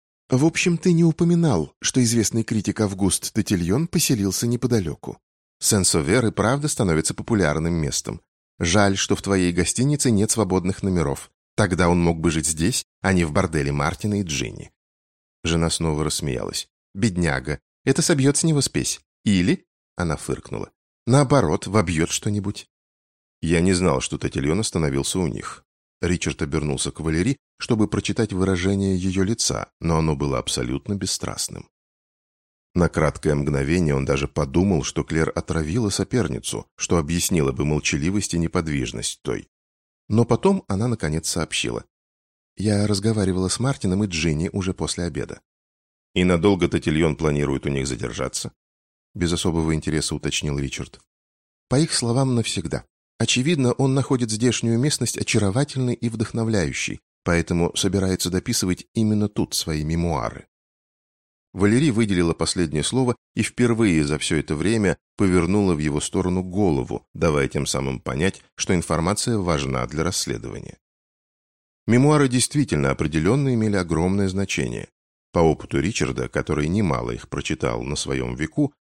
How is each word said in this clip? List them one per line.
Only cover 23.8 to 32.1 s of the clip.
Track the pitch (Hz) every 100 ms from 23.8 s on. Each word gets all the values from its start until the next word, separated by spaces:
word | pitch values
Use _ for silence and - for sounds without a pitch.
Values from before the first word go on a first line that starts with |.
| 90 65
что | - 73
Татильон | 62 67 71 92
остановился | 110 90 73 67 - 92
у | 80
них». | 50 - - _ _ _ _
Ричард | 87 87 85 71
обернулся | 76 78 73 65 69
к | -
Валери, | 80 80 110 135 _ _
чтобы | - 110 101
прочитать | 98 - 107 107
выражение | 92 95 90 95 98 98 92
её | 92 95
лица, | 95 117 - 52 - _
но | 82 80
оно | 80 69
было | 71 64
абсолютно | - - 62 69 - 101
бесстрастным. | 90 - - - - 50 - _ _ _ _